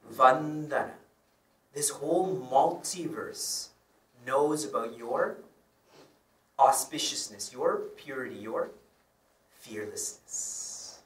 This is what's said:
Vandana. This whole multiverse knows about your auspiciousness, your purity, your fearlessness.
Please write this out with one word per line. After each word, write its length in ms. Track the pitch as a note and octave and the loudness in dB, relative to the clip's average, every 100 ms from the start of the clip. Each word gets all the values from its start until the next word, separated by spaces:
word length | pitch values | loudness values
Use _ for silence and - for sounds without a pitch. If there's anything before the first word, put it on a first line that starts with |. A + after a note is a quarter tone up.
| - | -14
Vandana. 760 | B2 C3 D3+ D3+ D3+ D3+ B2+ - - _ _ _ _ _ _ _ | 8 8 8 0 -4 -2 -2 -4 -8 _ _ _ _ _ _ _
This 160 | C#3+ D3 | -4 -4
whole 580 | - D3 F3+ F#3 B2+ B2+ | -2 0 2 2 -2 2
multiverse 1160 | C3+ D#3+ F3 - F3+ D#3+ G#2+ F2 - - - - _ _ _ _ B2 B2 | 4 4 2 -6 -6 -6 -6 -8 -8 -6 -6 -8 _ _ _ _ _ 0
knows 380 | C#3 D3 D#3 | 2 4 2
about 320 | - B2 A2+ A2+ | -2 -4 -4 -8
your 400 | A#2 B2+ - - - _ _ _ _ - - _ _ _ _ - | -4 0 0 -2 -16 _ _ _ _ -20 -20 _ _ _ _ 6
auspiciousness, 960 | C3+ D#3+ - - - - - G2+ - | 6 6 0 -4 -4 -4 -8 -10 -12
your 300 | B2 E3 G#3 - - | 0 0 0 -6 -12
purity, 400 | D3 C3 B2 G2+ | -10 -8 -8 -8
your 340 | A2 B2+ - - _ _ _ _ _ _ _ _ - | -6 -4 -4 -8 _ _ _ _ _ _ _ _ -12
fearlessness. 1300 | G#2+ G#2 F#2+ - - - - - - - - - - | -10 -8 -8 -8 -10 -10 -8 -8 -8 -10 -12 -14 -18